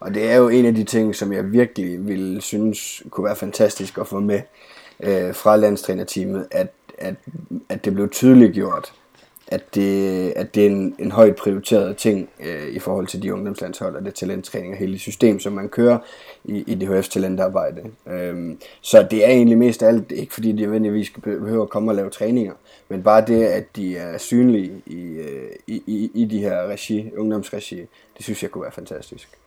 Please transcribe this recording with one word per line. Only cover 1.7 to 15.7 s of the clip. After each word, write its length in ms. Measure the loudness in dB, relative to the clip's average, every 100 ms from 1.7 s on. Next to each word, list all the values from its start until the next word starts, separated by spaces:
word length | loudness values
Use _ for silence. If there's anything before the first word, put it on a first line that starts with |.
| -2 -8 -6 -6
ville 340 | -6 -6 -8
synes 640 | -6 -2 -2 -4 -10 -16 -12
kunne 140 | -6
være 120 | -4 -4
fantastisk 600 | -6 2 0 0 -10 -8
at 80 | -8
få 140 | -4
med, 200 | -2 -2 -4 _ -20 -20 -20 -6
øh, 340 | -2 0 -2
fra 220 | 0 4 4
landstrænerteamet, 880 | 4 0 -4 -6 -6 -6 -6 -6 -6
at, 160 | -6 -6 -10 -20 -14
at, 160 | -12 -12 -14 -16 -12 -12 -10
at 160 | -8
det 100 | -4
blev 140 | -2 -4
tydeliggjort, 840 | 4 8 10 8 6 -2 -4 -8 _ _ _ _ _ -8
at 280 | -8 -4
det, 580 | -2 2 2 0 0 -2 -4
at 180 | -2
det 80 | 4
er 40 | 4
en, 280 | 4 -2 -4
en 120 | -2
højt 260 | 6 6 6
prioriteret 600 | -2 -4 0 0 0 0
ting, 320 | 0 0 -4 _
øh, 280 | -12 -10 -10
i 100 | -8
forhold 280 | -6 -6 -6
til 160 | -8
de 120 | -6
ungdomslandshold 640 | -6 -8 -8 -10 -8 -10 -8
og 80 |
det 100 | -10
talenttræning 580 | -8 -8 -8 -8 -10 -10
og 60 | -8
hele 140 | -6
det 80 | -6
system, 400 | -10 2 4 4
som 120 | -2
man 160 | -8
kører 300 | -6